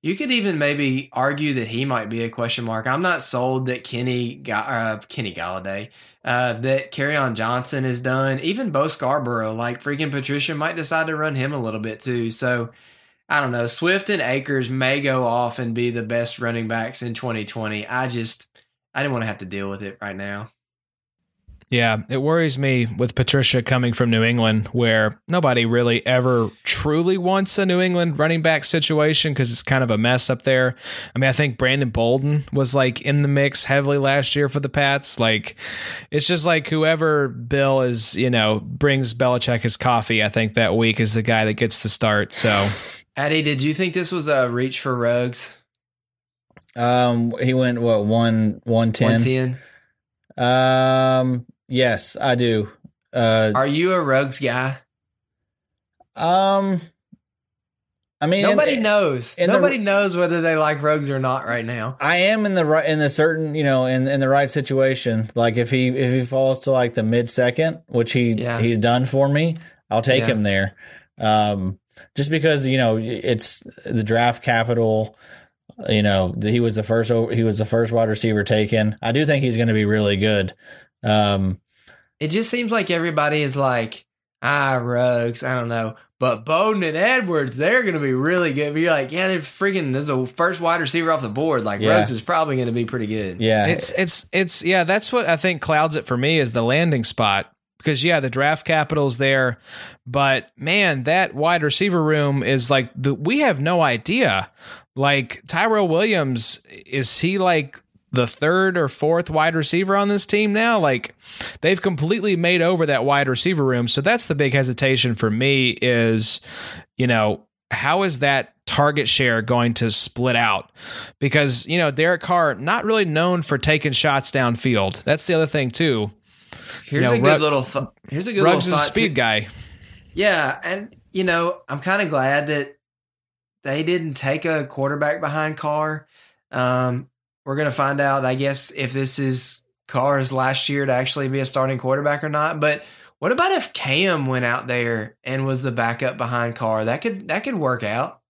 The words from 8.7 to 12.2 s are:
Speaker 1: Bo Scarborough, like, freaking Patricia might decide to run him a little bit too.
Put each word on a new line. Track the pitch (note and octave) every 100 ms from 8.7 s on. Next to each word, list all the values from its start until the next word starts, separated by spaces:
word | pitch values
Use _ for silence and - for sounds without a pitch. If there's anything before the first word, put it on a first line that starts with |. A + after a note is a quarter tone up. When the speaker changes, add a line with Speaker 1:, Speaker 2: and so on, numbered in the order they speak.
Speaker 1:
Bo | C#3+ D#3
Scarborough, | - B2+ D3 B2 A#2 A2
like, | A2 A#2+ A#2+
freaking | C#3+ C#3+ D#3
Patricia | C#3 C3+ C#3+ C#3
might | D3+ D#3 E3
decide | D3 D#3+ D#3+
to | D#3
run | D#3
him | C3+ C3
a | C#3+
little | A2+ A2
bit | A2+ A2
too. | - A#2+